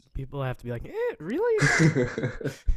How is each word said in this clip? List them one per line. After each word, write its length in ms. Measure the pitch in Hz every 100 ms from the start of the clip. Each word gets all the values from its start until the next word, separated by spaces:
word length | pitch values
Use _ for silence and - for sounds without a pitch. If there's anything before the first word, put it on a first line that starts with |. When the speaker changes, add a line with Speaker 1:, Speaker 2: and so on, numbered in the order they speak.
| _
Speaker 1:
people 300 | - 131 143
have 160 | 131 120
to 60 | 120
be 40 |
like, 140 | 120
"Eh, 300 | 117 381 480 -
really? 800 | 160 285 480 440 143 - 160 139
Speaker 2:
<laughs> 560 | 120 - 113 - 143 - -